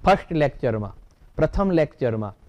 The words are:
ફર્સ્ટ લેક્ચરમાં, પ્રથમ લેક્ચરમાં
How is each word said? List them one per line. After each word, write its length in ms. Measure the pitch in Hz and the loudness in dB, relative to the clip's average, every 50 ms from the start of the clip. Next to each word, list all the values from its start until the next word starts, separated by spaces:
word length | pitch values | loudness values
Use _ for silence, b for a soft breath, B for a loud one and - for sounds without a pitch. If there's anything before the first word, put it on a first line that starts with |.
| - | 4
ફર્સ્ટ 280 | 180 190 190 - - 175 | 4 2 2 2 -4 -2
લેક્ચરમાં, 640 | 156 147 139 - - - 123 110 110 104 98 98 - - - _ _ - - _ | 0 0 0 -2 -2 -2 -2 -2 -2 -4 -8 -10 -16 -20 -20 _ _ -20 -16 _
પ્રથમ 340 | - 160 156 - - 202 196 | -2 -2 0 0 0 0 2
લેક્ચરમાં 640 | 180 165 151 - - _ 135 120 113 110 107 101 95 _ - | 2 2 2 0 -2 _ -2 -2 -2 -2 -6 -8 -10 _ -20